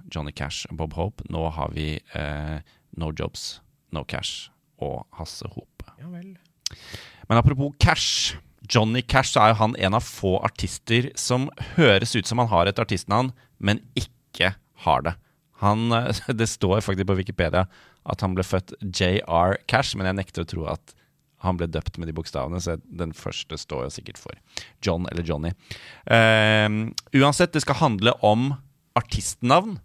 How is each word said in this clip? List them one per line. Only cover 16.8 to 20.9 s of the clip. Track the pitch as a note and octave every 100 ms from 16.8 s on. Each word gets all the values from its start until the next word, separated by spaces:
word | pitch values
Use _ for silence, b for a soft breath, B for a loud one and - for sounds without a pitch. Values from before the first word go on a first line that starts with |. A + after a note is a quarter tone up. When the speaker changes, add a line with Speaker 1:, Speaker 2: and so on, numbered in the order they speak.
Speaker 1:
faktisk | G#2 F#2+ F#2+
på | F#2+
Wikipedia | F#2+ F#2 E2+ F2+ F#2+ b b b -
at | -
han | F#2+ F#2
ble |
født | F#2 F#2 - -
J | G2+ F2+ F#2 G2 -
R | E2 F2+ G2 -
Cash, | A2+ - G#2
men | F#2
jeg | F#2+
nekter | - -
å | E2
tro | E2 D#2
at | D#2+ _